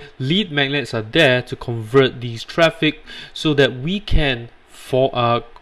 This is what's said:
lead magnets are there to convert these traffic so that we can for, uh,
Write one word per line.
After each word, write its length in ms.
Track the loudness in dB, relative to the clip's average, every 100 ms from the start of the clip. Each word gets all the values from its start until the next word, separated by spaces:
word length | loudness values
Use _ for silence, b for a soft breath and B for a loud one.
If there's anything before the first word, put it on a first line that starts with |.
| B -8
lead 340 | -2 -2 -2
magnets 400 | -2 -2 -2 -4
are 80 | -6
there 400 | -2 2 4 2
to 140 | -2 -8
convert 640 | -8 -8 0 4 4 0
these 240 | -10 -10 -6
traffic 580 | 0 0 2 -2 -2 B B B
so 200 | -6 0 2
that 200 | 2 0
we 240 | -6 -6
can 480 | 2 2 4 -2 -8 -18 _
for, 400 | -20 -2 2 2
uh, 300 | 2 0 0 -4 -16